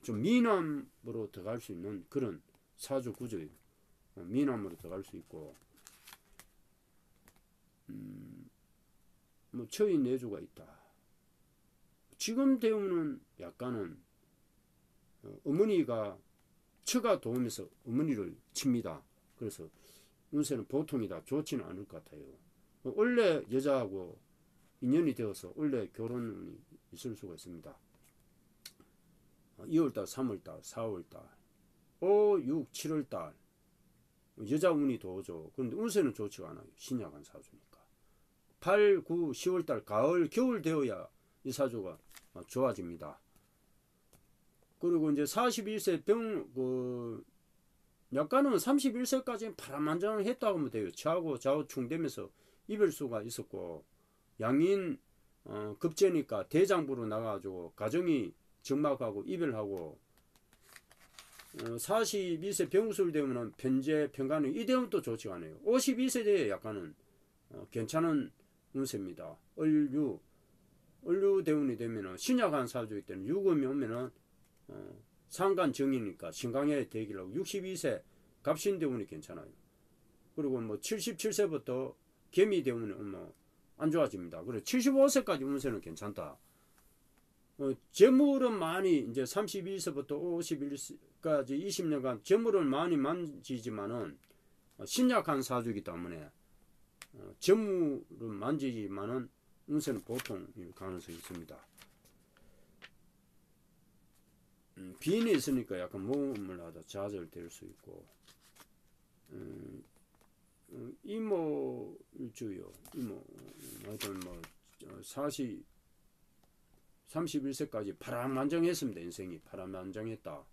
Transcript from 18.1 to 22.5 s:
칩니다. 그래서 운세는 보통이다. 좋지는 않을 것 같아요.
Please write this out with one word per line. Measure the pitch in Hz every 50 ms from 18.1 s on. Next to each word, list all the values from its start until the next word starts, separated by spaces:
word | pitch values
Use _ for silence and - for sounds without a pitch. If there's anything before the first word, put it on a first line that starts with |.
| 135 107 95 85 - - _ _ _
칩니다. | - - 139 123 120 - 90 80 71 - _ _ _ _ _ _
그래서 | _ 117 107 - - 85 78 _ _ _ - - - - _ _ _ _ _
운세는 | - 147 151 - 147 120 101
보통이다. | - - 139 156 151 143 127 110 95 90 80 -
좋지는 | - 131 147 151 - - 127 95
않을 | 82 90 92 101
것 | - - 80 -
같아요. | - - - 139 - 135 - - -